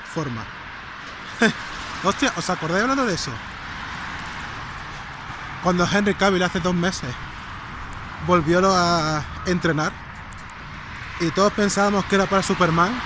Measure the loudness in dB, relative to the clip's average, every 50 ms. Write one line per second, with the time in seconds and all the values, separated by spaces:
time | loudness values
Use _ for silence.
0 | -12 -8 -6 -4 -4 -4 -4 -6 -8 -10 -12 -14 -14 -14 -14 -14 -14 -14 -14 -14
1 | -14 -14 -14 -12 -12 -8 0 4 4 4 4 2 -6 -10 -10 -8 -8 -8 -6 -2
2 | 0 0 2 4 2 2 2 0 0 -2 -2 0 0 0 2 2 4 4 4 4
3 | 2 2 2 0 -2 -4 -6 -8 -8 -10 -12 -12 -10 -10 -10 -10 -8 -8 -8 -8
4 | -8 -8 -8 -8 -10 -10 -10 -10 -10 -10 -10 -10 -10 -10 -10 -10 -10 -10 -10 -12
5 | -12 -12 -12 -12 -12 -12 -10 -10 -10 -10 -8 -2 0 2 4 4 4 4 4 4
6 | 4 4 2 4 4 4 4 4 2 2 0 0 0 2 2 2 2 0 0 -2
7 | -4 -6 -8 -8 -8 -10 -12 -12 -12 -12 -12 -12 -12 -12 -12 -12 -10 -10 -10 -10
8 | -10 -10 -10 -6 0 4 4 4 6 4 4 6 6 6 6 6 4 4 4 4
9 | 2 2 0 -2 -2 -6 -8 -6 -2 0 0 2 2 2 2 2 0 0 -2 -6
10 | -12 -14 -14 -14 -14 -14 -14 -14 -14 -14 -14 -14 -14 -14 -14 -12 -12 -12 -12 -12
11 | -12 -10 -6 -2 -2 0 4 4 4 4 4 4 2 2 4 4 4 4 4 2
12 | 2 4 4 4 4 4 4 4 4 4 4 4 4 6 6 6 4 4 2 0
13 | -4